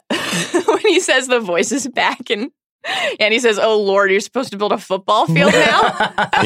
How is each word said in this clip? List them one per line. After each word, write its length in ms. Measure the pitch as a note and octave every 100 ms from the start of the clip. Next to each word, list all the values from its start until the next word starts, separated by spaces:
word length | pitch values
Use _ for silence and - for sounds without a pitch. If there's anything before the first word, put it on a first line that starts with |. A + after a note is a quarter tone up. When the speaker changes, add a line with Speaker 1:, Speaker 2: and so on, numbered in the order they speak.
Speaker 1:
<laughs> 640 | - E4 - F3+ - E4+
when 140 | - A4
he 180 | G#4+ D#4+
says 260 | - C4+ C4
the 120 | B3
voice 320 | G3+ F3 -
is 160 | C4+ B3+
back 420 | G3+ F3+ C4+ B3+
and, 220 | G3+ C#4 - _ _ D5+ F#5+ E5 G#4+
and 140 | G#3+
he 60 | A3+
says, 180 | A#3+ G#3
"Oh 240 | A3+ G#3+
Lord, 300 | G3 G3 G3
you're 80 | F#3+
supposed 320 | G#3+ B3 B3+
to 60 | G3+
build 160 | G3+
a 40 | A3
football 480 | - F#3+ - G#3+
field 280 | C4 E3 -
now?" 280 | - - D#4+
Speaker 2:
<laughs> 320 | D4+ - G#3+ -
Speaker 1:
That's 260 | G#3 G3+